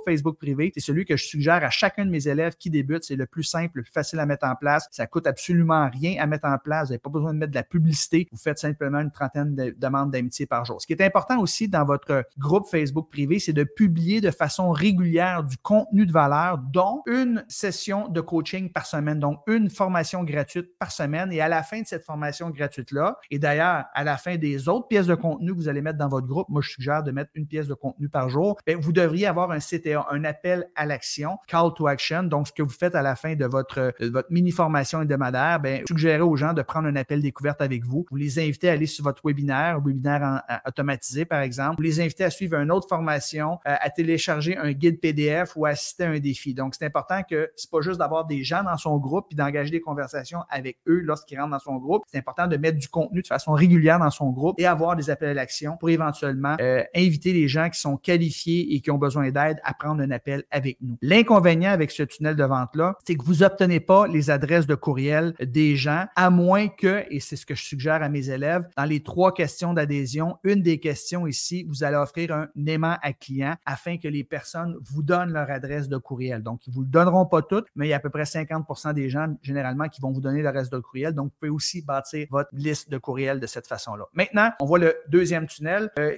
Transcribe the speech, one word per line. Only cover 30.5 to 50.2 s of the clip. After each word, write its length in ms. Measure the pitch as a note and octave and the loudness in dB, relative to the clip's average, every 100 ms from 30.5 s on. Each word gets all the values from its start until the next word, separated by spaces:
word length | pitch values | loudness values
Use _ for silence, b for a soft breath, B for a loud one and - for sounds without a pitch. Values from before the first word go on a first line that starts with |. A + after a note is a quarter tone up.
| F3+ F3 | -2 -2
à 120 | - D3+ | -4 -4
l'action, 520 | C#3+ - - D3 G3 - | -4 -6 -6 -6 -8 -2
call 260 | E3+ E3+ | 2 2
to 120 | E3 D3+ | 2 0
action. 380 | C#3 - D#3+ | 0 -2 -2
Donc, 240 | F#3 D3 D3 | 0 0 -2
ce 40 | |
que 100 | - | -2
vous 80 | D3 | -4
faites 240 | - F3 | -2 0
à 80 | F3 | 2
la 140 | C#3 B2+ | 0 -2
fin 180 | D#3+ | -4
de 100 | D#3 | -2
votre, 500 | B2+ C3+ C3 - B2+ - | 0 0 -2 -2 -2 -2
de 80 | A#2+ | -2
votre 240 | B2 - | -2 0
mini-formation 720 | F3 F3+ E3+ E3 D3+ C3 D#3+ | 2 2 2 2 2 0 -2
hebdomadaire, 580 | D3+ C#3 C3 B2+ D3+ E3+ | 0 0 0 0 2 2
ben, 220 | C#3 C3+ - | 0 -4 -2
suggérez 340 | E3 D#3+ D#3 | 2 2 4
aux 140 | E3+ D3 | 4 4
gens 160 | D3+ | 2
de 100 | E3 | 0
prendre 260 | C3 D#3+ D#3 | -2 -2 -2
un 80 | C#3+ | -2
appel 260 | C3 D3 | -2 0
découverte 380 | D3 - C#3+ C#3+ | -2 -2 -4 -2
avec 240 | C#3 B2+ | -2 -2
vous. 220 | A#2+ C3+ F3 | -2 -4 -4
Vous 60 | C#3 | -4
les 220 | D3 C#3 | -2 0
invitez 300 | D#3+ C#3+ F3+ | -2 0 2
à 40 | |
aller 140 | D#3 D3+ | 2 0
sur 180 | - | -2
votre 180 | D3 C3+ | -4 -2
webinaire, 560 | D#3 C#3+ C#3+ C3+ E3 D#3+ | -2 0 0 0 0 0
webinaire 420 | C#3+ C3+ C3+ C#3+ | 0 0 0 0
en, 320 | C#3+ C3+ - | 0 -2 -4
en 40 | A#2+ C3 | -8 -6
automatisé, 580 | B2+ C#3+ C3+ - C3+ | -4 -4 -2 -4 -4
par 160 | E3 D3+ | -2 -2
exemple. 360 | C3+ B2 C#3 E3 | -2 -2 -4 -2
Vous 60 | |
les 180 | D#3+ D#3 | 0 0
invitez 240 | E3+ - | -2 -2
à 60 | F#3 | -2
suivre 260 | - F#3+ D#3+ | -2 -2 0
une 140 | D3 | 0
autre 180 | F3+ F#3 | 0 0
formation, 680 | F3 E3 D3 - D#3 D3+ F3 C#3+ | -2 -2 -2 -4 -4 -4 -4 -2
euh, 80 | C#3+ | -2
à 100 | D3 | -2
télécharger 640 | C#3+ E3 D#3+ - D3+ D3+ F#3 | -2 0 0 0 -2 -2 -2
un 160 | D3+ | -2
guide 280 | C#3 E3+ E3 | 2 2 2
P 120 | D#3+ | 0
D 320 | D3+ D3 D#3 | 0 0 0
F 120 | F3 - | -2 -2
ou 100 | D3+ | -2
à 40 | |
assister 340 | D3 - - | 0 -4 -4
à 60 | F3 | -2
un 80 | D3+ | -2
défi. 360 | C#3+ C3 C#3+ | -2 -4 -6
Donc, 200 | B2+ C3 | -6 -6
c'est 100 | - | -6
important 380 | D3+ D3 - F#3+ F#3 | -4 -4 -2 -4 -2
que 220 | D#3 D#3 - | -2 -4 -6
c'est 140 | - | -4
pas 100 | E3 | -2
juste 180 | D#3 F3+ | 0 0
d'avoir 280 | D3 D#3+ D#3+ | 0 -2 -2
des 180 | C#3+ | -4
gens 180 | C3 E3+ | -2 -2
dans 140 | G3 D#3+ | -2 -2
son 200 | E3 D3 | 0 0
groupe 280 | C3+ E3+ - | 0 -2 -4
puis 80 | D3+ | -2
d'engager 340 | C#3+ D3 C#3+ | -2 0 -2
des 100 | E3 | -4
conversations 600 | E3 C#3+ C3 D3 | -4 -6 -6 -8